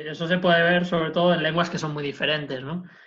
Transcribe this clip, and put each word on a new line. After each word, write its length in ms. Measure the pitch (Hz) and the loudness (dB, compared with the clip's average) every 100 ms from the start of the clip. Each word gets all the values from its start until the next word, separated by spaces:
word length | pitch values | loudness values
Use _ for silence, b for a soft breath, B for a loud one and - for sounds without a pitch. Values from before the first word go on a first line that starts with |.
| 156 | -10
Eso 220 | 151 165 | -6 -2
se 100 | 180 | 2
puede 220 | 180 170 | 4 4
ver 220 | 170 175 175 | 6 4 2
sobre 260 | 170 160 | -2 0
todo 220 | 170 175 | 2 2
en 100 | 165 | 4
lenguas 260 | 156 165 175 | 2 0 -2
que 80 | 175 | -2
son 160 | 156 | -6
muy 100 | 147 | -4
diferentes, 600 | 143 - 143 151 139 131 | -6 -4 -2 -2 -4 -8
¿no? 200 | 135 170 180 B | -6 -8 -10 B